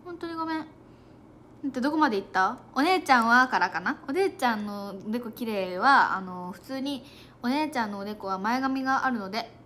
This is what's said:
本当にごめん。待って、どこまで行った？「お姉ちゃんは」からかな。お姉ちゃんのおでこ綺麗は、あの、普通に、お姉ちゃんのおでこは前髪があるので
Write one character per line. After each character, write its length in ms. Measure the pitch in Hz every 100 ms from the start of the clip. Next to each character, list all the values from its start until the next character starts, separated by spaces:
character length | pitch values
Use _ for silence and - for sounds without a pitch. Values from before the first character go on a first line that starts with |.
本 140 | 339 349
当 100 | 339
に 80 | 330
ご 100 | 320
め 100 | -
ん。 20 |
待 120 | 302 - - - - - - - - - 285
っ 40 |
て、 80 | 262
ど 120 | 254
こ 60 | 311
ま 120 | 302
で 80 | 202
行 80 | 196
っ 20 |
た？ 300 | 190 190 247 - -
「お 60 |
姉 200 | 302 370
ち 80 | 359
ゃ 120 | 262
ん 60 | 226
は」 200 | 240 254
か 100 | 202
ら 100 | 180
か 100 | 165
な。 200 | 185 294 -
お 20 |
姉 200 | 285 392
ち 120 | -
ゃ 120 | 247 220
ん 100 | 208
の 240 | 202 202 190 208
お 40 |
で 80 | 233
こ 120 | 240
綺 140 | 220 233
麗 320 | 208 185 180
は、 380 | 240 269 147 190
あ 40 |
の、 300 | 185 180 180
普 80 | 202
通 200 | - 262
に、 260 | 269 277 - - - -
お 80 | 240
姉 200 | 277 311
ち 80 | 285
ゃ 80 | 214
ん 60 |
の 80 | 202
お 40 |
で 120 | 196 208
こ 120 | 190
は 120 | 190
前 200 | 202 247
髪 240 | 269 269
が 220 | 262 262 262
あ 60 |
る 80 | 240
の 100 | 190
で 220 | 208 - -